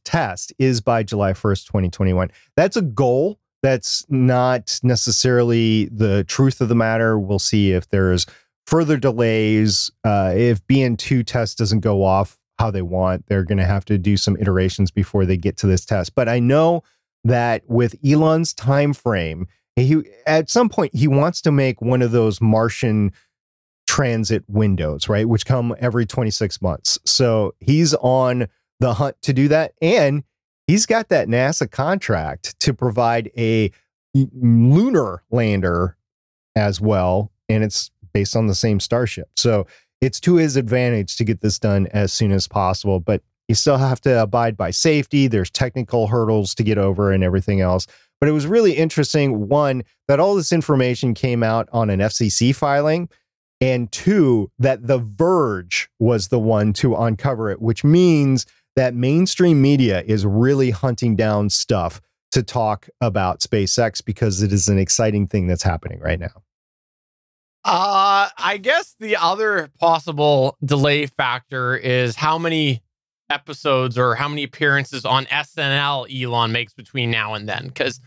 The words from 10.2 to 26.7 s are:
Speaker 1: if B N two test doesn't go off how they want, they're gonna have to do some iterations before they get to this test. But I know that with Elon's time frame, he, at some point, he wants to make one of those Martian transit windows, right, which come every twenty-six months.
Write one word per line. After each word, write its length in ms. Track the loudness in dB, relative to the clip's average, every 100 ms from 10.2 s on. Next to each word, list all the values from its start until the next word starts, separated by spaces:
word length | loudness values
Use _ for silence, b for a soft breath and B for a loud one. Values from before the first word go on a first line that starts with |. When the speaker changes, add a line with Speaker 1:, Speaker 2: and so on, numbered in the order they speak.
| 0 2
Speaker 1:
if 280 | 2 0 0
B 160 | 2
N 140 | 2 -2
two 260 | -2 -2
test 360 | -2 -4 -4 -4
doesn't 220 | -2 0
go 220 | 0 2
off 360 | 2 2 0 _ _ -4
how 120 | -4
they 120 | -4
want, 440 | -4 -2 -2 -2 -2
they're 180 | -2
gonna 200 | 0 0
have 200 | 0 -2 0
to 120 | 0
do 180 | 2 0
some 200 | 0 0
iterations 500 | 0 0 0 0 -2
before 340 | -2 -2 0
they 120 | 0 0
get 200 | -2 -2
to 80 | 0
this 180 | 0
test. 300 | 0 -4 -4
But 140 | -2 0
I 100 | 0
know 420 | 2 2 2 0 -6 _ _ _
that 400 | 0 0 0 -2 -2
with 300 | 0 0 0
Elon's 500 | 0 2 2 2 -2
time 380 | -4 0 0 0
frame, 560 | -2 -2 -2 -2 -6 -12 _ _
he, 260 | 0 2 2 -2 -8 0
at 200 | 0 2
some 200 | 0 0
point, 260 | 0 -2
he 140 | 0 2
wants 320 | 2 2 0
to 80 | 0
make 320 | 2 0 -2
one 200 | 0 0
of 100 | 2
those 280 | 2 0 2
Martian 720 | 2 4 2 -2 -2 0 -2 -4 b b _ _ _ _ -6
transit 560 | -2 0 -2 -2 -4 -2
windows, 600 | 0 2 0 -2 -4 -2
right, 200 | 0 2
which 160 | 0
come 300 | 0 -2 -2 -4
every 260 | -2 -2 -2
twenty-six 560 | -4 -4 -2 -4 -4
months. 360 | -6